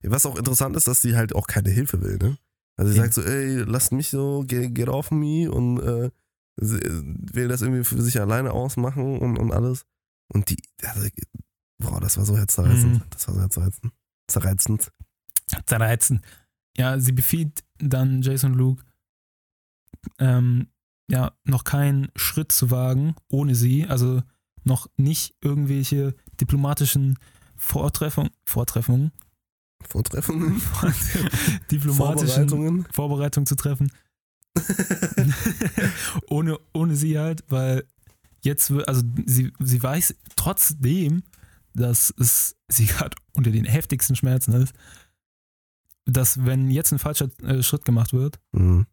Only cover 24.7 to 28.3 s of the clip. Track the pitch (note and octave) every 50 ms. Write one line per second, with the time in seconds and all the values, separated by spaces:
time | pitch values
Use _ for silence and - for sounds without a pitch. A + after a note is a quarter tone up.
24.7 | C3 B2+ - - _ - C3+ C#3+ D#3+ - - - _ _ - C#3+ C#3+ D3 D3 C3+
25.7 | C#3 C#3 C3+ - C#3+ C#3+ C#3 C#3 C3 - _ - - - - - - C#3 C#3 C#3+
26.7 | D3 - D3 B2+ - C#3+ C3+ C3+ C3 - - _ _ _ _ _ _ - - -
27.7 | - - D3+ D3 - - D#3 D3 - - - -